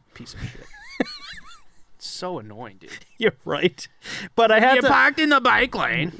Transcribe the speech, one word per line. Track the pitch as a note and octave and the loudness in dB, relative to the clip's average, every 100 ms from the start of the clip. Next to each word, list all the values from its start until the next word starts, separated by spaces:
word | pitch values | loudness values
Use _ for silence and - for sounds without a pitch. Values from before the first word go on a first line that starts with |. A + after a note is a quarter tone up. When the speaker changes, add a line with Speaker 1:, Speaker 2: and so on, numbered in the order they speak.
| _ | _
Speaker 1:
piece | - - | -20 -20
of | - | -14
shit. | A2+ - - G5+ A#5 C6+ | -14 -14 -20 -20 -10 -8
<laughs> | C6+ C6+ C6+ - - C6+ - - - - - | -8 -10 -18 -18 -20 -20 -20 -20 -20 -20 -16
So | - F3+ E3+ | -12 -10 -10
annoying, | G#2+ G#2 A#2+ F#2+ | -12 -16 -18 -18
dude. | - - | -20 -20
Speaker 2:
<laughs> | - - | -20 -4
You're | - - - | -2 -2 -6
right. | D3 F3 - - _ - - F#3 - | -2 -2 -2 -16 _ -14 -14 -6 2
But | A3+ | 4
I | A3 | 6
had | A#3+ C4 | 6 4
Speaker 1:
You | |
Speaker 2:
to | B3+ | 4
Speaker 1:
parked | C4 C4+ C#4+ | 4 4 2
in | D#4 | 2
the | C#4 | 4
bike | B3 G#3+ B3+ | 4 2 0
lane. | G3+ C3 A#2 D#3+ | -2 -2 -2 -4